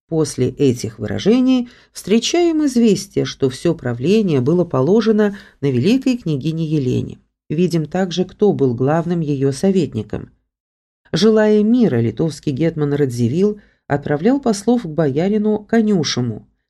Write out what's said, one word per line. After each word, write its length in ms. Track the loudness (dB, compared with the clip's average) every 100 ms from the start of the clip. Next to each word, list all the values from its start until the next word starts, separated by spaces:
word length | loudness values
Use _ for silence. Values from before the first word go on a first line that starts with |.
| _
После 400 | -2 -2 -2 -2
этих 500 | 2 0 0 -6 -8
выражений 680 | -6 -2 2 2 4 2 -2 -12 _
встречаем 760 | -14 0 0 2 0 2 2 0
известие, 600 | 2 4 2 -2 -4 -4
что 240 | -2 -4
всё 260 | -2 -2 -2
правление 640 | -4 -4 0 2 2 0
было 240 | 2 0
положено 720 | 0 0 2 2 2 2 0 -2 -16 _
на 100 | -2
великой 480 | 0 2 2 0 -2
княгине 480 | -4 -4 -4 -4 -2
Елене. 540 | -2 0 -2 -4 -12 _ _ -6
Видим 360 | -2 0 0 -2
также, 380 | -4 -2 -4
кто 300 | -6 0 0
был 200 | 2 0
главным 460 | 0 0 0 -2 -2
её 320 | -2 -2 -2
советником. 800 | 0 0 2 0 -4 -8 -10 -12 _ _ _ _ _ _ _ _
Желая 500 | 2 4 4 4 4
мира, 380 | 2 2 2 2
литовский 540 | 0 -2 -4 -4 -6
гетман 400 | -2 -2 0 -2
Радзивилл 680 | 0 0 0 -2 0 0 -2 -12 _ -6
отправлял 540 | -6 -2 -2 0 0
послов 440 | 0 -2 0 -2
к 40 | -2
боярину 720 | -2 0 0 0 0 0 -2
Конюшему, 880 | 0 0 2 0 0 -2 -4 -6 -14 _